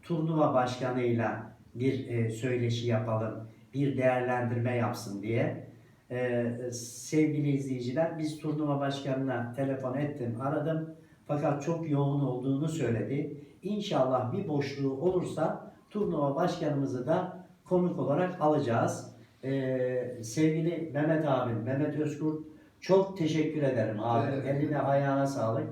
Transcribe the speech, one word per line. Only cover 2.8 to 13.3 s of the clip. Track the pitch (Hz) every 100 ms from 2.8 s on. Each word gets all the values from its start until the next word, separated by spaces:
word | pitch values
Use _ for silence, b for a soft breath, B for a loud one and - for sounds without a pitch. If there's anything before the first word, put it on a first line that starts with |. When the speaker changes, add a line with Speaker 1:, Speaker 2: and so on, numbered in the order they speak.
| 117
Speaker 1:
yapalım, | 113 117 110 110 110 B B B
bir | 135 139 127
değerlendirme | 127 127 123 123 120 117 120 120
yapsın | 117 - - 101
diye. | 104 117 117 - - B B B _
E, | 123 123 120 120 120 123
sevgili | 117 - - - 156 151 139 139
izleyiciler, | 139 135 127 123 - 160 160
biz | 151 -
turnuva | 151 147 151 139
başkanına | 139 139 143 131 135 120 120 139
telefon | 135 135 127 135
ettim, | 143 - 120 117
aradım. | 135 151 147 160 160 B B B -
Fakat | 147 147 143
çok | - 160 160
yoğun | 139 139 139
olduğunu | 131 123 131 139 160
söyledi. | 160 123 117 - 139 151